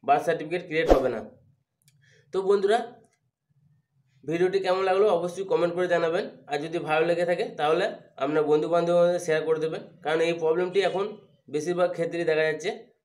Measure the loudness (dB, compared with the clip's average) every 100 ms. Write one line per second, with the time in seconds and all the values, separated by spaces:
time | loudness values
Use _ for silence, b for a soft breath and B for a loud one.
0 | 2 0 2 -4 -4 -8 -4 -2 4 4
1 | 4 -4 -10 -20 _ _ _ _ _ _
2 | b b b -4 2 2 4 0 0 -14
3 | _ _ _ _ _ _ _ _ _ _
4 | _ _ -6 0 0 0 0 0 2 2
5 | 4 2 -2 -6 -2 0 0 0 0 2
6 | 0 -2 -4 -12 -8 -6 -4 -6 0 0
7 | 2 2 0 0 -2 -2 0 2 0 -6
8 | -18 -6 -2 0 2 2 2 0 2 4
9 | 4 2 0 -2 0 -2 -2 -6 -12 -10
10 | -2 0 0 0 0 0 0 0 0 0
11 | -6 -8 -20 _ -8 -6 -4 0 0 0
12 | -4 -2 0 2 0 -2 -6 -8 -14 _